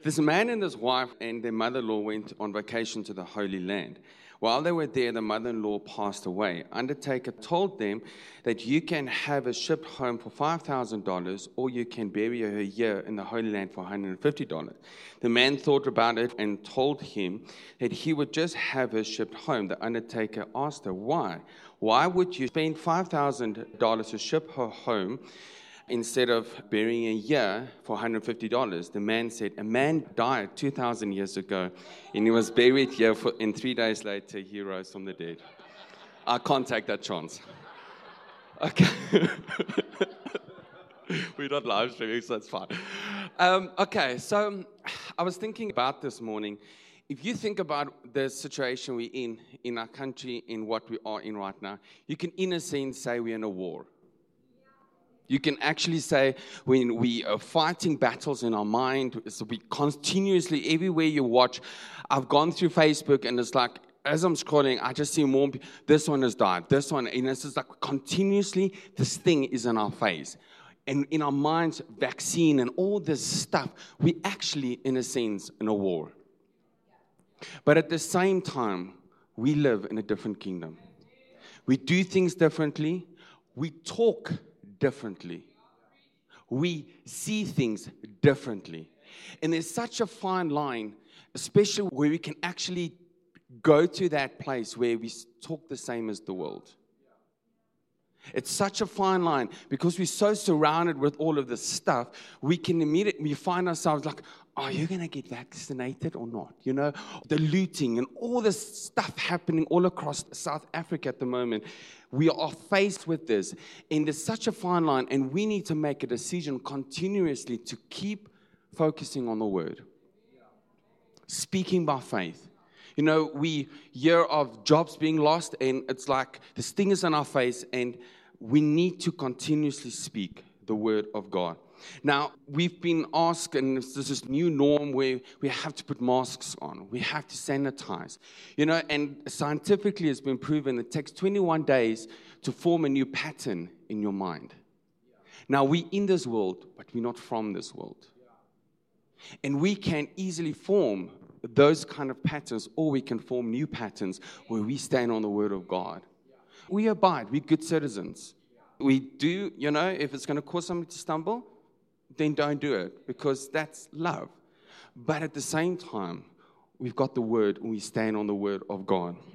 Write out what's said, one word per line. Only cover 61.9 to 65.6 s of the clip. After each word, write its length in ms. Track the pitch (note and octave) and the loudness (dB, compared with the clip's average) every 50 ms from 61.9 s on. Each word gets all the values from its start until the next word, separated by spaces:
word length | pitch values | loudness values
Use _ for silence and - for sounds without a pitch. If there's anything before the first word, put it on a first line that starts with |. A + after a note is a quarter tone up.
| - - - - | -16 -16 -2 0
I've 180 | C3+ C#3 C3 | 0 0 2
gone 240 | - C#3+ C#3+ D#3 E3+ | 4 4 6 6 4
through 200 | - - F3+ E3 | 2 2 2 2
Facebook 520 | - F3 D#3 D#3 D3 D3+ - - C#3+ C3 C3 | 6 6 6 6 6 2 4 4 4 4 4
and 160 | A#2+ B2 A#2+ | 0 0 0
it's 160 | A#2+ A2+ - | 0 2 2
like, 240 | C3 A#2+ A#2+ - - - _ _ _ _ | 2 2 2 -2 -12 -20 _ _ _ _
as 180 | C#3 D3+ D#3+ E3+ | 0 0 2 4
I'm 100 | F3+ D#3+ | 2 2
scrolling, 460 | C#3 - - D3+ D3 C#3 C3+ B2+ A2 | 2 0 4 4 6 6 6 2 2
I 120 | - B2+ B2+ | 0 -2 -2
just 200 | D3 D3 C#3 - | -2 -2 0 2
see 120 | D#3+ D3 | 2 4
more 240 | C3+ C3 C3+ C#3+ C#3 | 6 6 4 4 4
pe-, 100 | B2+ B2 | 0 -6